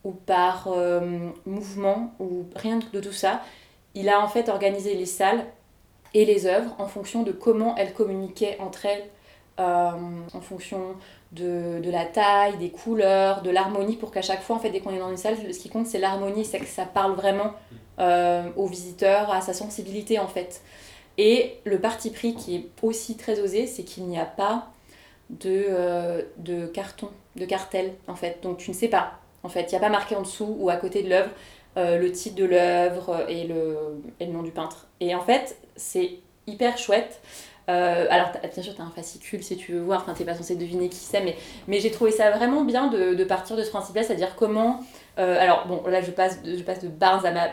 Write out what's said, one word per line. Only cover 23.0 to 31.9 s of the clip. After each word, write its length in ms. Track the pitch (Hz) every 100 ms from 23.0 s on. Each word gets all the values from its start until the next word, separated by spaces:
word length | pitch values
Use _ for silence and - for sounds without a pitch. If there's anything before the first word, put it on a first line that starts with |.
| - 220
très 240 | - 208
osé, 260 | 196 202 247
c'est 160 | -
qu'il 220 | 180 -
n'y 140 | 180 170
a 60 |
pas 440 | - - 202 233 - - - - - _ _
de, 380 | - 190 190 202
euh, 540 | 180 175 175 170 170 - -
de 280 | 170 175 170
carton, 440 | 180 147 - 202 - _
de 100 | -
cartel, 480 | 180 190 190 190 185 185 -
en 80 |
fait. 240 | 175 175 170
Donc 140 | 185 180
tu 140 | -
ne 60 | 185
sais 120 | 226
pas, 260 | 190 - - _ _
en 80 | 175
fait. 140 | 175
Il 60 | 170
n'y 60 | 185
a 40 |
pas 100 | 214
marqué 240 | 208 - 202
en 60 |
dessous 340 | 190 - 214 214
ou 120 | 185
à 60 | 175
côté 260 | 185 196
de 80 | 185
l'œuvre, 200 | 180 196 - - - _ -
euh, 220 | 175